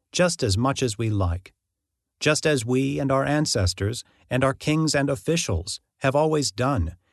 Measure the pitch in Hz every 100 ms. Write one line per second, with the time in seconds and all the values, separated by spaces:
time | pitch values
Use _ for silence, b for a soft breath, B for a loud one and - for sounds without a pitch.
0 | _ - 175 170 117 98 127 131 127 107
1 | 113 104 90 87 - _ _ _ _ _
2 | _ - 147 151 160 139 113 127 135 147
3 | 135 135 139 147 156 113 95 - 101 120
4 | - b b 127 135 135 - 156 156 147
5 | 143 139 - 170 - 85 - - _ _
6 | 139 143 160 151 135 - 127 143 82 -
7 | _